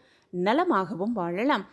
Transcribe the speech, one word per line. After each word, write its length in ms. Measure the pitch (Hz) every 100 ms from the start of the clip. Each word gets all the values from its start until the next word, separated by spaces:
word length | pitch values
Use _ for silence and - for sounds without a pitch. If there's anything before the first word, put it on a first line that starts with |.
| _ _ _
நலமாகவும் 840 | 180 185 277 370 214 175 170 208
வாழலாம். 520 | 226 175 175 262 247 190